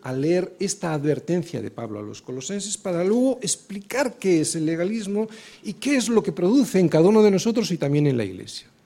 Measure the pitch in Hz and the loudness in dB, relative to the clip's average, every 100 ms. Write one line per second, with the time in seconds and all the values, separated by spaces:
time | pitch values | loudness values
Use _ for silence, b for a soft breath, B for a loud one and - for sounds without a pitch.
0 | 127 131 151 180 180 - 190 - 175 156 | -8 -4 0 0 -2 -4 -6 -4 -4 -2
1 | 147 139 - 175 147 120 101 - 113 104 | -2 -2 0 -2 -2 -8 -8 -10 -10 -8
2 | 104 101 - 127 131 202 202 - 190 170 | -10 -14 -12 -12 -8 -8 -8 -8 -4 -2
3 | 185 233 262 247 - - - 202 - 247 | 2 2 2 0 -4 -6 -8 -14 -6 -2
4 | 254 - 190 165 147 165 156 165 180 226 | -2 -2 2 2 2 -2 -2 -2 -2 -4
5 | 196 202 220 B B B 214 - 269 277 | -4 -4 -4 B B B -14 -8 0 0
6 | 208 220 - 170 175 269 247 190 170 156 | 2 2 0 0 2 4 4 4 4 6
7 | 175 220 214 190 226 226 - 165 143 147 | 6 8 6 4 2 -2 -2 -2 0 2
8 | 147 123 104 92 - - - _ | 2 2 -2 -8 -14 -16 -18 _